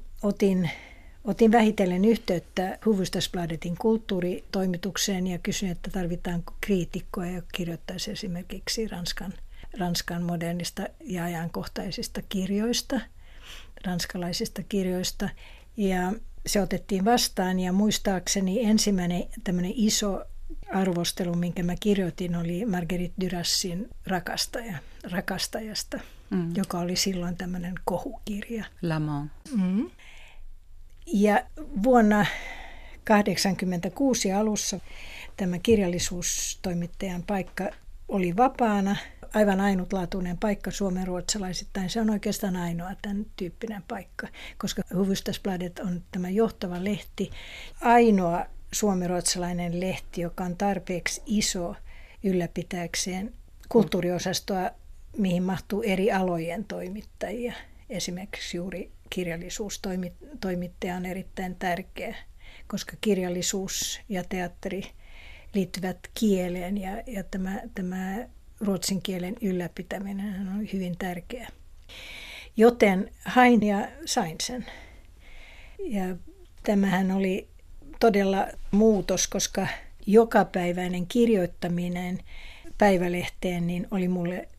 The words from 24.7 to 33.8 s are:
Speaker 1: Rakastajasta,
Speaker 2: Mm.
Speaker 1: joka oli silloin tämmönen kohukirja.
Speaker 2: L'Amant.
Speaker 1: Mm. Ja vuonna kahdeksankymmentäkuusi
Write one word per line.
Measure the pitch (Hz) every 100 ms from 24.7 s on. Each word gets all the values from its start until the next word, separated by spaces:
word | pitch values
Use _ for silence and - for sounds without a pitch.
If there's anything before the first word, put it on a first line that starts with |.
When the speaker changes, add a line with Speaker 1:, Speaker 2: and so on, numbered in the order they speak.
| 147 - - 208
Speaker 1:
Rakastajasta, | 180 - 185 - 220 220 - - - - - -
Speaker 2:
Mm. | 190 170 170
Speaker 1:
joka | 190 175
oli | 175 180
silloin | 196 185 175 175
tämmönen | 185 180 175 180
kohukirja. | - 180 277 - - 208 - 226 - -
Speaker 2:
L'Amant. | 170 160 151 143 147 - - 233
Speaker 1:
Mm. | 180 196 359 - - - - - - - - - - - -
Ja | 208 208 208 - 311 302 214
vuonna | 254 240 214 208 - - - - - - - -
kahdeksankymmentäkuusi | - 208 208 170 202 180 185 180